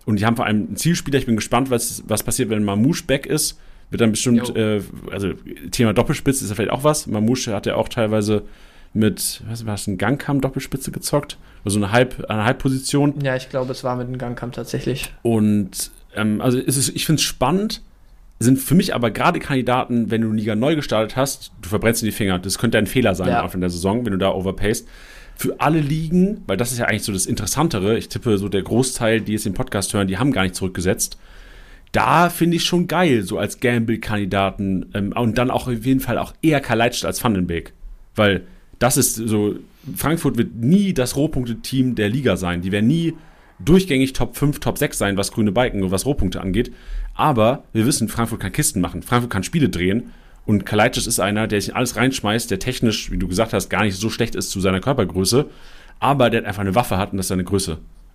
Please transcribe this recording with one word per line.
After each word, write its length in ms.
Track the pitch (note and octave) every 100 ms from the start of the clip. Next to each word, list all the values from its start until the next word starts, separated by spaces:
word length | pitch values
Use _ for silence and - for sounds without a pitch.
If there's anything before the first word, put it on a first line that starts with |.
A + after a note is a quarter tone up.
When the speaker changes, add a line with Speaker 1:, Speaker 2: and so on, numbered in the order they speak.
| -
Speaker 1:
und 140 | G#2+
die 60 | A2
haben 120 | A#2
vor 80 | -
allem 220 | G#2+ F#2
einen 80 | G2
Zielspieler, 420 | D#3 F3 - C#3
ich 60 | B2+
bin 100 | A2
gespannt, 340 | - A#2+ C3
was, 340 | A#2+ - - -
was 160 | G#2+
passiert, 260 | - A2 A#2
wenn 140 | G#2+
Mamouche 400 | G#2 G2+ B2+ F3 -
back 200 | C3+ C3
ist, 340 | D3+ - - - - -
wird 120 | G2
dann 100 | A2+
bestimmt, 360 | G#2+ B2+ A#2+ A#2
Speaker 2:
Jo. 60 | -
Speaker 1:
äh, 260 | G#2+ G#2 F#2+ - -
also 220 | F#2+ G2 D#2 - - E2
Thema 220 | - A2+
Doppelspitze 500 | G2+ A2+ C#3 C#3+ C3+
ist 60 | G2+
ja 60 | G#2+
vielleicht 160 | G#2
auch 120 | - D3
was, 220 | D3+ -
Mamouche 460 | G#2+ G#2+ - -
hat 120 | G2 A2+
ja 100 | -
auch 140 | A2
teilweise 540 | - A2 A2 G#2 G#2 - - - - -
mit, 500 | G#2+ G#2+ F#3 - - G#2+
was 160 | A2+ A2+
war 80 |
das, 120 | G2+ -
ein 100 | F#2
Gangkam-Doppelspitze 960 | G2+ C#3 - C#3+ C3 - - C3+ -
gezockt, 460 | - - D3 - - - -
oder 80 | G2+
so 80 | G#2
eine 120 | G2
Halb-, 320 | A#2+ C3 - -
eine 160 | G#2+ G#2+
Halbposition. 680 | C3 C#3 C3 - C#3+ C#3 D3
Speaker 2:
Ja, 140 | C#3 B2+
ich 140 | -
glaube, 240 | C3+ B2+
es 100 | B2+
war 140 | B2+ B2
mit 100 | B2
einem 100 | B2+
Gangkam 360 | A#2+ A#2+ B2
tatsächlich. 580 | B2+ - B2+ - B2+ - -
Speaker 1:
Und, 680 | A#2+ A2+ G#2+ G#2 F#2+ - - - - -
ähm, 240 | A2 G#2+
also 180 | B2+ B2+
es 200 | - C#3
ist, 120 | C3 -
ich 100 | -
find's 180 | D#3
spannend, 580 | - - B2+ F#3 A3 - - - - - - -
sind 180 | A2+ C3+
für 160 | - E3
mich 180 | F#3 -
aber 160 | A#2+
gerade 280 | A2 C#3+ E3+
Kandidaten, 680 | - C3+ B2 B2 - A#2+ G#2+
wenn 100 | A2+
du 60 | A2+
eine 80 | A2
Liga 180 | G#2+ G#2+
neu 200 | C3+ D#3+
gestartet 400 | C#3 A2 A2 C3
hast, 340 | C#3 - - -
du 80 | -
verbrennst 320 | G#2+ A2 A2+
dir 40 | G#2+
die 60 |
Finger. 260 | - G2+ F2+
Das 180 | F#2+ -
könnte 180 | A#2+ A2+
ein 80 | G2
Fehler 280 | C3 A2+ F#2
sein 140 | F#2
Speaker 2:
Ja. 100 | A#2
Speaker 1:
am 60 | F#2
Anfang 160 | F#2+
der 80 | F2+
Saison, 340 | F2 F#2+ A2+ A#2+
wenn 60 |
du 60 | F#2+
da 100 | F#2+
overpayst. 560 | F#2+ F#2+ F#2 G2+ A#2 - - - - - -
Für 240 | - -
alle 200 | C3 D#3+
Ligen, 640 | C#3+ D#3 D#3+ F3+ F#3+ G#3+ -
weil 80 | F#2+
das 140 | A#2+
ist 60 | B2
ja 80 | A2+
eigentlich 180 | G#2
so 80 | -
das 140 | F#2+ -
Interessantere, 720 | - G2+ - D#3+ G#2+ F#2+ A2
ich 120 | -
tippe 280 | G#2+ A#2+ G2+
so 100 | G2+
der 140 | G2
Großteil, 600 | F2+ A2 C3 - A#2 A2+
die 120 | G2
jetzt 120 | G#2+ G#2
den 80 | F#2+
Podcast 380 | B2+ G#2 F#2
hören, 140 | G#2+ G2
die 100 | F#2
haben 120 | C3+
gar 120 | F#2+
nicht 100 | F#2+ -
zurückgesetzt. 640 | F#2+ F#2+ E2+ - - - - - - - - - -
Da 380 | - A2 D3+ F3
finde 280 | E3+ E3+ E3+
ich 60 |
schon 240 | - F3 F3
geil, 360 | D#3 F3+ A#2+
so 160 | F#2 G2+
als 200 | G#2 -
Gamble-Kandidaten, 1300 | B2 A#2+ A#2 A2+ - G#2 G2 G2 G2 - G2 F#2+ -
ähm, 200 | G#2 G2+
und 240 | - A#2+ A#2
dann 120 | B2
auch 180 | A#2+ B2+
auf 60 | A#2+ A#2+
jeden 140 | C3+
Fall 180 | C3 A2+
auch 140 | - -
eher 160 | D#3+ C#3+
Kalajdzic 440 | - A2 A#2+ - -
als 180 | -
Van 100 | B2
den 140 | G2 F2
Beek. 260 | E2 - - - - - -
Weil 280 | G#2 F#2 - - - -
das 200 | A#2+ B2+
ist 180 | A#2 A2
so, 400 | A2+ G#2 G#2 - - - C3+ -
Frankfurt 420 | C3+ E3 C#3+ A2+
wird 180 | A2+ G#2+
nie 360 | A#2 F#3+ G3
das 220 | C#3+ B2 C3+
Rohpunkte-Team 800 | D#3 C#3 A#2+ A2+ - C3+ B2+ A2+
der 140 | G#2
Liga 260 | B2+ C3 F2+
sein. 240 | F2+ F2
Die 100 | F#2
werden 160 | G#2 A2
nie 280 | E3 E3 D#3+ - - - -
durchgängig 540 | F#2 F#3+ F#3+ C3 C3
Top 220 | - A#2+ -
fünf, 240 | C#3+ C#3
Top 180 | B2 F#2+
sechs 220 | D3+ -
sein, 180 | G2+ G2
was 140 | G2
grüne 200 | - G#2+
Balken 300 | G2+ B2 G2+
und 80 | F#2+
was 160 | F#2 C3
Rohpunkte 360 | C#3+ F#2 -
angeht. 300 | F#2 - - - - - - -
Aber 480 | C#3 B2+ A2 C3+ -
wir 120 | A2+ A2
wissen, 200 | - G#2+
Frankfurt 300 | - A#2 A2+
kann 100 | F#2+
Kisten 280 | - D3+ F#2+
machen. 200 | E2+ D#2+
Frankfurt 300 | - B2 A#2+
kann 100 | G2+
Spiele 260 | F#2 F3 B2
drehen. 420 | E2+ F2+ G#2+ A#2 - - - -
Und 200 | G#2 F#2+
Kalajdzic 420 | G#2 A2+ - G2+
ist 120 | -
einer, 280 | F#2+ G#2 A2
der 120 | G#2
sich 120 | G2+
in 40 | -
alles 200 | B2 A2
reinschmeißt, 560 | B2+ C3 G#2+ A2+ -
der 80 | F#2+
technisch, 500 | - B2+ A#2 G#2 -
wie 60 | F2+
du 100 | F2+
gesagt 260 | F2+ A2+
hast, 160 | G#2 F#2
gar 140 | F#2
nicht 140 | G#2 F#2
so 120 | A2
schlecht 240 | - D#3 F#2+
ist 160 | -
zu 80 | G2
seiner 180 | F#2 F#2+
Körpergröße. 680 | A2 C3 F#2 F#2 F#2+ A#2+ F3+ - - - - -
Aber 300 | A#2+ C#3+ A#2+
der 160 | A2+ G2+
einfach 160 | G2
eine 140 | G2 F#2+
Waffe 220 | A#2+ F#2
hat 120 | G2
und 40 | G2
das 80 | F#2
ist 40 |
seine 140 | F#2
Größe. 360 | F2+ G2 F#2 D#2+ - - -